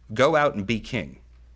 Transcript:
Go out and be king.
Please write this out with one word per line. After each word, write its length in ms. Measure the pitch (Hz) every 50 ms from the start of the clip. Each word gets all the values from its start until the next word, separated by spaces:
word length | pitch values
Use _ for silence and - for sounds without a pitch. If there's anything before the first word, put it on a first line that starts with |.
| - - 107
Go 220 | 120 127 156 160
out 200 | 147 147 143 -
and 100 | 104 98
be 140 | 98 117 107
king. 400 | - - - 113 76 65 64 - - - - - - - -